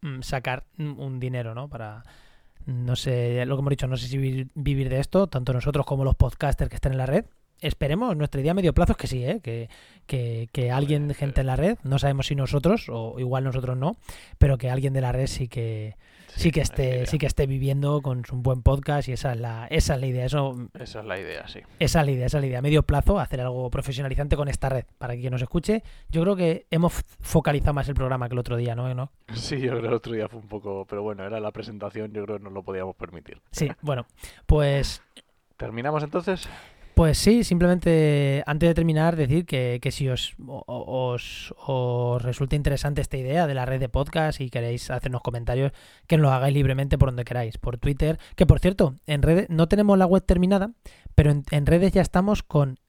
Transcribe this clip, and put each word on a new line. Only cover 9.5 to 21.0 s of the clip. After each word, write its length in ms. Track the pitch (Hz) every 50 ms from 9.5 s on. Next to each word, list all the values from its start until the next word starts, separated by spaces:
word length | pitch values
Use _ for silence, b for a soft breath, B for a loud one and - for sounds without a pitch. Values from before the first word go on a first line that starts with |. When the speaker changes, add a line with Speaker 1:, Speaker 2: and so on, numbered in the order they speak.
| 113 117 117 - B B B B B B B
Speaker 1:
que, 420 | _ - 131 123 117 117 113 120 113 _
que 200 | - 127 120 123
alguien, 320 | 131 143 143 151 147 147
Speaker 2:
Joder. 120 | 147 143
Speaker 1:
gente 240 | - - 139 135 - 135
en 40 |
la 100 | 131 131
red, 220 | 131 151 185 233 - -
no 160 | 135 135 139
sabemos 260 | - 143 139 135 135
si 80 | - 151
nosotros, 520 | 139 135 123 - 143 127 165 208 233 - -
o 300 | 120 117 113 113 120 127
igual 240 | 127 123 127 131 131
nosotros 320 | 135 127 131 123 127 127
no, 200 | 127 131 - 226 - B B B B B B B -
pero 200 | - 143 135 123
que 100 | - 127
alguien 240 | 123 131 131 139 135
de 80 | 135
la 120 | 131 123 123
red 140 | 127 135
sí 220 | 131 - - 139 117
que, 480 | - 120 117 113 113 107 107 110 104 B B B B B B B B
sí 60 | -
Speaker 2:
Sí, 100 | - 175
Speaker 1:
que 100 | 151 160
Speaker 2:
es 80 | 139 -
la 60 | -
Speaker 1:
esté, 140 | - 139 127 127
Speaker 2:
idea. 100 | 123 127
Speaker 1:
sí 100 | - - 151
que 60 | 147
esté 220 | 135 - - 147
viviendo 560 | 135 135 135 131 139 139 139 143 143 147 147 139
con 240 | 139 127 123 120
su 100 | - 131
buen 240 | 127 123 131 131 127
podcast 480 | 117 139 135 139 - - 147 143 - -
y 40 | 127
esa 200 | 113 - 143 123
es 80 | 113
la, 280 | 120 117 113 113 113 123
esa 240 | 147 160 147 - 156
es 60 | 131 127
la 40 |
idea, 200 | 135 127 123 123
eso 280 | 127 135 151 139 139 127 123 123 - _ -
Speaker 2:
Esa 220 | 127 107 92 107